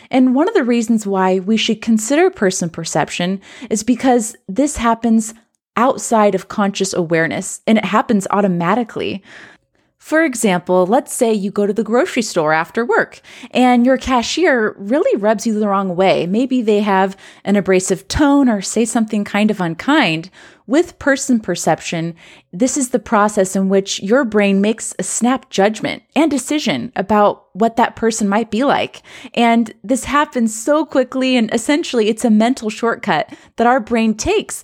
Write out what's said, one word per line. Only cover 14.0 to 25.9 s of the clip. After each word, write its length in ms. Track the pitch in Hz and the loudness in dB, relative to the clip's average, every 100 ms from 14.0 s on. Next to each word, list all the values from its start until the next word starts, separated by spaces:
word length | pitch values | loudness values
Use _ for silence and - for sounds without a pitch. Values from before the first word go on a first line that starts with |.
| 254 254 226 320 339 247 214 - | 0 -2 -2 0 2 2 0 -4
really 420 | 196 285 539 320 | -2 0 0 0
rubs 260 | 208 220 233 | 0 0 -2
you 120 | 208 | -2
the 100 | 214 | 0
wrong 280 | 196 190 175 | 0 0 2
way. 300 | 190 147 170 | 2 2 0
Maybe 360 | 214 262 254 | 0 0 0
they 180 | 220 208 | 2 2
have 340 | 208 190 190 - - - | 2 2 0 -2 -18 -10
an 120 | - 202 | 0 0
abrasive 520 | 180 185 190 180 - | 2 2 2 -4 -2
tone 400 | - 285 285 254 | 2 4 4 2
or 140 | 208 | 0
say 240 | - 220 226 | -2 -2 0
something 380 | 240 220 214 | -2 -2 -4
kind 260 | 202 202 214 | -2 0 0
of 100 | 202 | 0
unkind. 680 | 170 165 - 302 190 160 180 - - - - | -4 -4 0 2 2 -2 -6 -18 -20 -20 -2
With 320 | 285 339 - | 0 0 -2
person 420 | 285 269 - 233 | -2 0 0 -2
perception, 760 | 214 175 175 156 - 165 165 165 - - _ | -2 -2 -2 -2 -4 -6 -6 -10 -20 -20 _
this 240 | 180 247 294 | -2 -2 0
is 140 | 247 | -2
the 80 | 254 | -4
process 580 | - 214 214 208 190 196 | 0 0 2 0 0 0
in 140 | 190 | 0
which 320 | 196 196 - | 0 0 -4
your 200 | 190 262 | 0 0
brain 380 | 240 208 202 196 | 2 2 2 2
makes 340 | 208 233 - - | 0 -2 -8 -8
a 40 | |
snap 460 | 185 - 240 262 - | -8 -2 -2 -2 -2
judgment 540 | - 202 220 254 | 0 0 0 -6